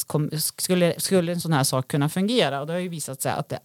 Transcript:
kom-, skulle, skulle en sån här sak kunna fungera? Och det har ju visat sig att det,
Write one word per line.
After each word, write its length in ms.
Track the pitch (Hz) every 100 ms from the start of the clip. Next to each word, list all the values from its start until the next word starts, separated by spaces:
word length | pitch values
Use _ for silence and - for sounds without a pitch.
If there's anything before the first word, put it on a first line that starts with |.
| -
kom-, 220 | 151 151 156
skulle, 600 | - - - 185 170 -
skulle 320 | - 190 170
en 100 | 175
sån 120 | 165
här 100 | 147
sak 240 | - 131 -
kunna 220 | 151 147
fungera? 520 | 185 202 247 147 139
Och 60 | 147
det 60 |
har 60 | 175
ju 100 | 180
visat 320 | 165 135 135
sig 100 | 135
att 180 | - -
det, 100 | -